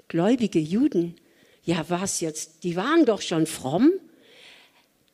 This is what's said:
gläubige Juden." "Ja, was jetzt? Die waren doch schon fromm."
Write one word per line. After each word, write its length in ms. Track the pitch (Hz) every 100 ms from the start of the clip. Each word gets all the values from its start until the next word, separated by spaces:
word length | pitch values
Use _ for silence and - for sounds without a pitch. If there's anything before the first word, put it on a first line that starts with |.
| -
gläubige 520 | 165 190 254 220 170
Juden." 560 | 156 202 294 185 170 165 _ _ _ _ -
"Ja, 200 | 170 156
was 320 | 175 190 -
jetzt? 420 | 160 151 - _
Die 120 | 180 170
waren 300 | 214 339 262
doch 160 | 196
schon 260 | - 165 156
fromm." 440 | - 131 165 277 381 - _ _ - - - _ _ _ _ _